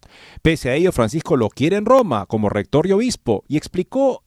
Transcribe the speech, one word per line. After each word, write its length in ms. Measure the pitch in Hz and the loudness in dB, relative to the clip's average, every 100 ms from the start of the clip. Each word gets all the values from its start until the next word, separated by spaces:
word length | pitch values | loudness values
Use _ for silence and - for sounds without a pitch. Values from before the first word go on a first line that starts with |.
| - - - - | -20 -20 -20 -2
Pese 300 | 156 160 131 | 0 0 0
a 60 | 135 | 0
ello, 160 | 180 | 0
Francisco 440 | - 113 156 - 147 | 2 0 -2 -2 0
lo 140 | 107 | 0
quiere 260 | - 139 202 | 0 -2 0
en 80 | |
Roma 400 | 214 262 220 110 | 2 2 4 -2
como 240 | 98 113 104 | -2 -2 -2
rector 380 | 104 98 143 180 | -2 -2 0 2
y 60 | |
obispo 520 | 196 247 - - 101 - | 0 0 -4 -2 -4 -2
y 100 | 147 | -6
explicó 640 | - 180 185 262 269 - | -4 -6 -4 0 0 -2